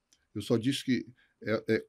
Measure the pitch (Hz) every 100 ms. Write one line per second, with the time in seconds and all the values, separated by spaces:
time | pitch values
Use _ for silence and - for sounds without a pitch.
0 | _ _ _ 104 101 117 120 - - 120
1 | - - _ _ - 110 - 110